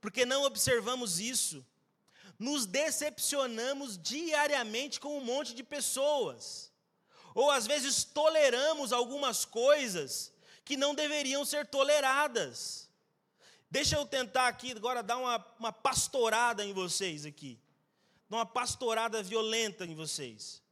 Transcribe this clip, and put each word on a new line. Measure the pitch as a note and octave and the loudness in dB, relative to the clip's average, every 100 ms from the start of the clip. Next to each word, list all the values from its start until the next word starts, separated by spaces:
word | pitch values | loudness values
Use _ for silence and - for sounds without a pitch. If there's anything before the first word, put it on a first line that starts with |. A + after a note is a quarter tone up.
porque | F#3+ F#3 B3 | -6 0 2
não | C4+ | 2
observamos | C#4 G#3+ - A#3+ G#3 B3+ A#3+ E3 | 0 0 2 2 0 -4 -2 -4
isso. | A3 B3 - D3+ B2+ _ _ _ _ _ - - | -2 -2 -2 -6 -16 _ _ _ _ _ -20 -8
Nos | A#3 D4 A3 | -4 -2 -2
decepcionamos | G3 D#4 - D4 D4+ - C#4+ B3+ A3+ B3 C#4 C#4 F#3+ | 0 0 0 -4 -4 -2 0 -2 -2 -4 -4 -6 -8
diariamente | D#3 C4+ E4 D4+ D4 C#4+ A3+ A3 C#4 - | -6 -6 0 2 4 2 0 -4 -4 -6
com | C#4+ D4 | -6 -6
um | |
monte | B3 C4 D4 | -2 -2 -4
de | A#3 | -10
pessoas. | - D4 - B3+ C#4 D4 G3 A#2 - - - _ _ _ _ - - - | -10 -4 -4 0 2 2 0 -4 -12 -14 -14 _ _ _ _ -20 -8 2
Ou | C#4 | 4
às | C#4 A3 | 4 2
vezes | D4 C4+ A#3+ | 0 0 0
toleramos | - - D#4 D#4+ C#4+ A#3+ C#4+ D#4+ C4 | -2 4 4 8 6 6 2 2 0
algumas | A#3+ A#3 C#4 C#4 A3+ | 0 0 0 -2 -2
coisas | - A3 B3+ D4 B3+ F3+ C#3 - - _ _ - | -4 2 6 6 4 -4 -6 -8 -10 _ _ -20
que | - C4+ | -8 0
não | C#4+ D4 | 0 0
deveriam | D4+ D4+ C4+ C#4 | 0 0 0 -2
ser | C#4+ D4 D4 | -2 -4 -2
toleradas. | C#4 C#4 D4 C4+ C4+ D4+ A#3 D3+ A#2+ - - - _ _ _ _ _ - - _ | 0 4 4 4 2 2 0 -2 -6 -10 -12 -16 _ _ _ _ _ -20 -20 _
Deixa | - D4 D#4 | -2 0 0
eu | D4 | 0
tentar | C4+ B3 B3+ B3+ | -2 0 2 2
aqui | A3+ A#3+ | 0 -10
agora | A#3 A3+ B3 | -6 -4 -4
dar | G#3 A#3+ | -2 -2
uma, | B3+ A#3 - _ | 0 -2 -4 _
uma | A3+ | -8
pastorada | A3 C4 B3+ - C#4 A3+ A3 A#3+ A3 | 0 0 0 0 2 4 4 2 2
em | G3+ | -4
vocês | F#3+ F#3 E3 F#3+ D3+ D3+ | -4 -2 -2 -4 -6 -10
aqui. | D3 C#3 A#2 _ _ _ _ _ _ _ | -14 -16 -18 _ _ _ _ _ _ _
Dar | G#3+ | -4
uma | A#3 | -2
pastorada | - B3 - B3 A3+ A3+ A3 | -2 -4 -2 0 0 0 -2
violenta | F#3 A3 A3 A3+ A3 F#3+ F3 | -2 -2 0 0 -2 -4 -10
em | D#3 | -8
vocês. | D#3 - C3 G#2+ - - _ | -6 -6 -8 -12 -16 -16 _